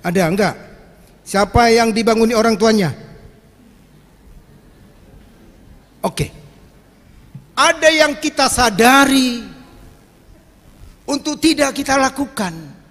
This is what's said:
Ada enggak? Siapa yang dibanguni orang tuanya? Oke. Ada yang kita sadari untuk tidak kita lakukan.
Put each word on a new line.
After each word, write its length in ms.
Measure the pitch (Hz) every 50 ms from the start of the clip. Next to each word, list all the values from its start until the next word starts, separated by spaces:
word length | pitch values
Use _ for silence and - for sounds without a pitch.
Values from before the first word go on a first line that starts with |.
Ada 240 | _ 175 175 196 180
enggak? 300 | 156 170 202 214 175 127 - - - - - - - - _ - - _ _
Siapa 480 | _ - - 196 202 202 - 240 240 233
yang 240 | 226 233 233 226 214
dibanguni 400 | 214 220 220 226 220 226 226 240
orang 240 | 220 220 233 226 190
tuanya? 320 | 214 226 220 214 190 151 123 - - - - - - - - - _ _ _ _ - - _ _ _ _ _ - _ _ _ _ _ - - - - _ - - _ - - - - - - - - - - - - - - - - - - - - - - - _ _ _ _
Oke. 320 | - - - - - - - - - - - - - - _ - _ _ _ _ _ _ - - - - _ - - _ _
Ada 400 | - 269 320 330 320 320 311 320
yang 240 | 311 302 294 285 294
kita 320 | - 311 302 - 277 247
sadari 960 | - - 254 233 208 175 226 240 262 277 277 269 269 269 254 254 240 233 226 196 - - - - - - - - - - _ _ _ _ _ _ - - _ _ _ _ _ - - - - - - _ _
untuk 320 | - 277 285 - 302 294 -
tidak 400 | - 320 302 277 294 269 - -
kita 240 | 277 - 269 277
lakukan. 560 | 269 262 262 269 277 240 - - 214 180 165 165 160 143 139 - - -